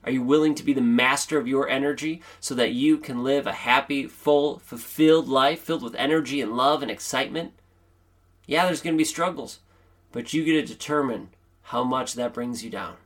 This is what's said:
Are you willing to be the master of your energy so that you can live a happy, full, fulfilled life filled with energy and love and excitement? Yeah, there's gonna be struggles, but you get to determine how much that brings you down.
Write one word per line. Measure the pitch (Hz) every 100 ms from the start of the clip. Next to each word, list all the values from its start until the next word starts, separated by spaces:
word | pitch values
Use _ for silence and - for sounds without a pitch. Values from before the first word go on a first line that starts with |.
Are | -
you | 131
willing | 123 151 156 143
to |
be | -
the | 135
master | 120 120 123 143 - 156
of | 123
your | 135 131
energy | 131 143 143 156 170 - -
so | - 123
that | 117
you | 120 147 151
can | 151 120
live | 127 139 104
a |
happy, | - 120 127 135 139 131
full, | - - 147 147 -
fulfilled | - - - - 156 160 131
life | 135 135 160
filled | - 160
with | 120 -
energy | 139 160 135 143
and | 110 117
love | 135 151
and | 127
excitement? | 110 - - - 160 165 _ _ _ _ _ _ _ _ _ -
Yeah, | 156 185
there's | 160
gonna | 170 160
be | 156
struggles, | - 175 156 113 - _ _ _ _ _
but | 120 117
you | 151
get | 156 156
to | 131
determine | - - 147 135 110 104 _ _ _
how | - 120 127
much | 127 123 120
that | 120
brings | 117 120 120
you | 113
down. | - 190 -